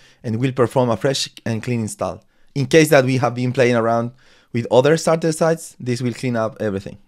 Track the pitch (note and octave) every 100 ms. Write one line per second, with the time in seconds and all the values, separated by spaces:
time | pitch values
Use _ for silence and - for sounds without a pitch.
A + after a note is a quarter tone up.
0 | - _ B2 A2 C3 C3 A#2 C#3 B2 A2+
1 | C#3 C3+ - - - A2+ A#2 A#2+ G#2+ -
2 | F#2 F2 - _ _ C#3+ C3 E3 D3+ D3+
3 | B2+ C3 B2 A#2+ B2+ B2 B2 A#2+ A2+ A#2
4 | A#2 - _ _ _ A#2+ A#2 A2+ C3+ D#3+
5 | - E3 E3 D#3 E3 E3 - - B2 A#2+
6 | B2+ A#2 C3 A#2+ A2 - G#2+ G2 - -